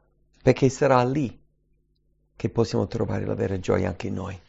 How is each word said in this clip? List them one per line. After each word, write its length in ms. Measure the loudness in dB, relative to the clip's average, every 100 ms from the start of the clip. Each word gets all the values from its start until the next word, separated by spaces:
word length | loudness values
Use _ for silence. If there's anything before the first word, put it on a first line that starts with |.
| _ _ _ _
perché 240 | 2 4 2
sarà 340 | 4 4 4
lì 380 | 2 0 -4 -8 _ _ _ _ _ _ _ _ _ -8
che 140 | -4
possiamo 360 | 0 0 0 -2
trovare 380 | -2 -4 -4 -4
la 80 |
vera 260 | -4 -4 -4
gioia 280 | 0 0 0
anche 220 | -4 -6
noi. 300 | -6 -8 -12